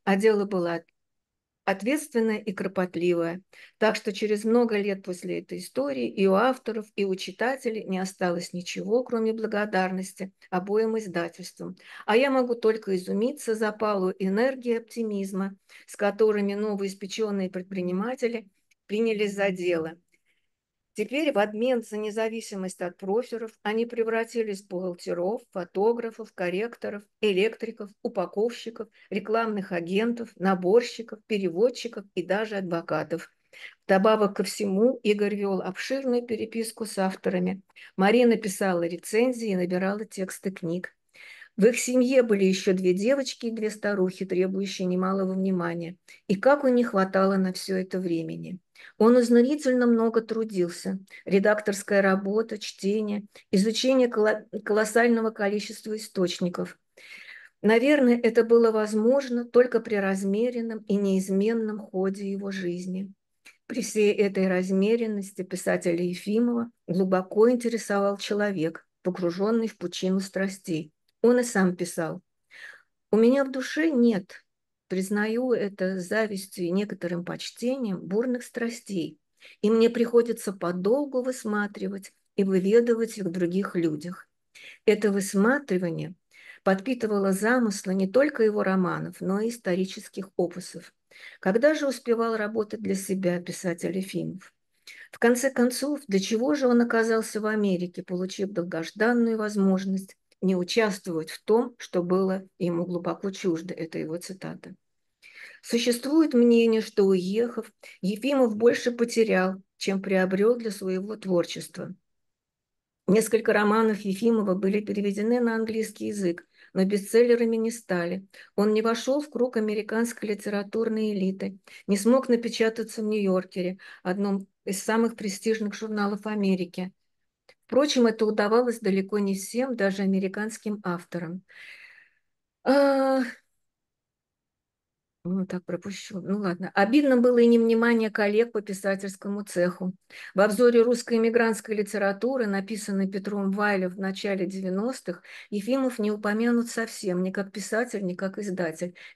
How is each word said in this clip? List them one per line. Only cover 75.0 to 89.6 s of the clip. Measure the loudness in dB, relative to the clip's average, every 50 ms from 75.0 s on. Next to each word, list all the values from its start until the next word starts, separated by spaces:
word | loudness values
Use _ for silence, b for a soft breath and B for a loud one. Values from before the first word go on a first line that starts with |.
| -2 0 0 0 0 0 0 0 0 0 0
это | 0 0 -4 -4 -4 -4 -2 -2 -4
с | -4
завистью | -2 -2 -2 0 -2 -4 -8 -10 -10 -8 -6 -4
и | -2
некоторым | 0 -2 -2 -4 -6 -6 -6 -4 -4 -4 -6
почтением, | -8 -8 -10 -10 -12 -10 -6 -4 -4 -2 -2 -4 -4 -4 -6
бурных | -6 -4 -2 -2 0 0 -2 -4 -6
страстей, | -8 -8 -6 -6 -6 -6 -10 -10 -8 -6 -4 -6 -6 -8 _ _ _ _ B B B B B 2
и | 4
мне | 4 6 4 4
приходится | 4 2 0 4 4 4 4 2 -2 -6 -6 -8 -6
подолгу | -4 -4 -4 -2 0 0 2 2 2 0 -2 -4 -4 -4
высматривать | -4 -6 -6 -4 -4 -2 -2 -4 -4 -6 -8 -8 -8 -8 -8 -12 -16 _ _ _ _ 0
и | 0 2
выведывать | 4 4 2 4 6 6 6 6 4 2 0 0 -4 -4
их | -6 -6
в | -4
других | -2 -2 -2 0 0 0 -2 -2 -2
людях. | 0 0 0 -2 -2 -8 -10 -12 -14 -18 _ _ _ _ _ B B B B B B B
Это | 2 2 4 2 0
высматривание | 0 0 -2 0 2 4 4 4 4 2 0 -2 -2 -2 -2 -2 -4 -4 -8 -10 -12 _ _ _ B B B B B B B
подпитывало | 2 2 2 0 -4 -4 -2 -2 -2 0 0 2 0
замыслы | 0 0 2 2 2 2 2 0 -2 -4 -4 -2 0
не | 0 0
только | 2 4 4 2 2 2 2 2
его | 2 2 2
романов, | 0 2 2 2 2 0 -2 -4 -6 -8 -10 -6
но | -4 -2 -2 -2
и | -2 -4
исторических | -4 -4